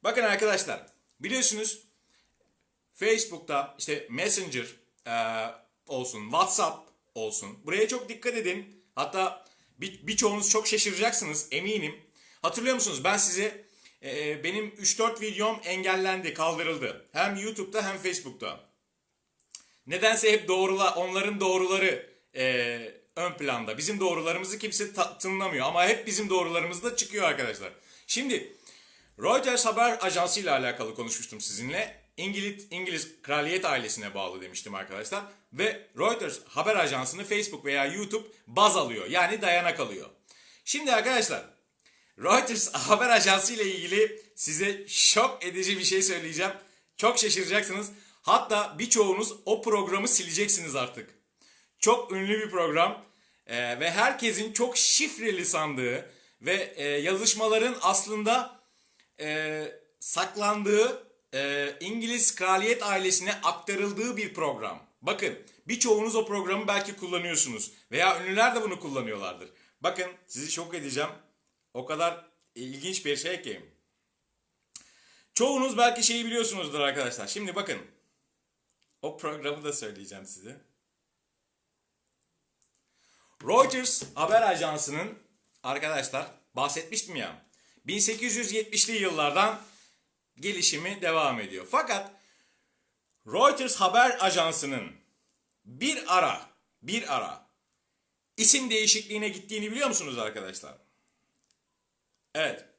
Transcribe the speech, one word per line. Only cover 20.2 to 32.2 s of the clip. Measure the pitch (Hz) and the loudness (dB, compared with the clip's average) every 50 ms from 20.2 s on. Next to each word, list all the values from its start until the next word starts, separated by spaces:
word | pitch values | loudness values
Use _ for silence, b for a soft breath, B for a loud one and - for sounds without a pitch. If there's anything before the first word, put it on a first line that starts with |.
| 220 214 | 6 6
hep | 208 214 214 | 6 6 4
doğrula-, | 165 185 185 190 190 190 190 196 180 - | 2 2 2 4 2 4 4 4 2 2
onların | 165 180 185 190 190 196 208 208 196 | 2 -2 -2 0 -2 -2 -2 -2 0
doğruları, | 196 185 185 185 185 180 190 196 190 185 - 170 - B B B B B _ | 2 2 2 2 2 2 2 2 2 2 2 0 -6 B B B B B _
e, | 131 127 131 127 123 120 120 120 117 117 107 - - _ _ _ | -2 0 2 2 2 0 -2 -4 -6 -8 -12 -16 -18 _ _ _
ön | 165 170 175 - | -4 -4 -4 -4
planda. | - 151 139 123 120 113 107 110 | -4 -2 -2 -2 -2 -2 -6 -6
Bizim | 127 147 185 214 196 | -4 -2 -2 -2 0
doğrularımızı | 190 185 170 160 156 165 175 180 190 185 208 208 | 0 0 0 0 -2 -2 -2 -2 -4 -6 -8 -6
kimse | - 214 208 - 208 208 202 | -6 -2 -2 -2 -2 -2 -2
ta-, | 196 175 - - | -2 -2 -2 -2
tınlamıyor | - - 190 190 190 196 190 165 131 131 | -6 -4 -4 -2 -2 -2 -2 -2 0 -2
ama | 139 - 170 180 | 0 2 4 4
hep | 190 226 226 - | 4 4 2 0
bizim | 220 196 202 214 196 | -2 -2 -2 0 2
doğrularımız | 185 185 175 165 170 170 175 170 180 175 196 | 2 2 2 2 0 -2 -2 -2 -6 -4 -4
da | 240 240 | -4 -2
çıkıyor | - - - 202 208 190 | -2 -4 -2 -2 0 0
arkadaşlar. | 165 143 - 127 117 104 101 95 92 - B B B B B B | 0 0 0 -4 -4 -6 -8 -10 -14 -14 B B B B B B
Şimdi | B - 226 269 269 202 151 - - B B B B B B B B B B B B B - | B -4 -2 0 -2 -2 -2 -4 -8 B B B B B B B B B B B B B -4
Reuters | 107 175 240 262 262 262 247 240 240 | 2 2 2 4 2 2 2 4 2
haber | 226 214 214 240 240 226 - | 2 4 4 4 4 2 2
ajansı | 190 185 160 180 175 170 - 208 | -2 -2 0 2 2 2 2 0
ile | 196 170 | 2 0
alakalı | 143 131 127 123 120 - 120 110 110 | 0 2 0 -2 -4 -4 -8 -8 -6
konuşmuştum | - 117 113 113 - 120 - 117 107 | -8 -6 -6 -6 -6 -6 -10 -8 -6
sizinle. | - - - 101 117 127 151 190 220 - - - _ _ _ | -6 -6 -4 -6 -6 -6 -4 -6 -6 -6 -10 -20 _ _ _
İngiliz, | - | -8